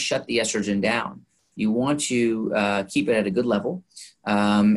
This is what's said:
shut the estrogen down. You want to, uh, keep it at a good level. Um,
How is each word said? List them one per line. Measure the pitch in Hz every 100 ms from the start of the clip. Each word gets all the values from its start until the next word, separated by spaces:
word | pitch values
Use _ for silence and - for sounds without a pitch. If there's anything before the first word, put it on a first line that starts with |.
| -
shut | 135 -
the | 117
estrogen | 110 110 101 101
down. | 101 117 113 - - _ _ -
You | 107 113
want | 135 147 -
to, | 120 117 110 110 107
uh, | 101 101 98
keep | 143 104
it | 110
at | 98
a | 95
good | 120 101
level. | 117 185 - - - _ 101
Um, | 104 104 104 104